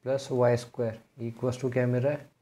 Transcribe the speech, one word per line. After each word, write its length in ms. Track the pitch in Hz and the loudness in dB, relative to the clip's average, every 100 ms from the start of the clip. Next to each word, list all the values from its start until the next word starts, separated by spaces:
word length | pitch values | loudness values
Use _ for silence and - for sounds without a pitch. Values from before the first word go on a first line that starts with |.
| 123 | -2
प्लस 220 | 135 - | -4 -2
वाई 260 | 131 123 120 | 2 4 4
स्क्वायर 440 | - - 117 107 - - 117 | 0 -4 -4 -4 -16 -10 -10
equals 280 | 113 127 127 | -4 -4 -2
to 80 | 131 | -2
क्या 120 | 123 123 | 0 2
मिल 140 | 123 | 2
रहा 100 | 127 | 0
है 160 | 147 - _ | -2 -8 _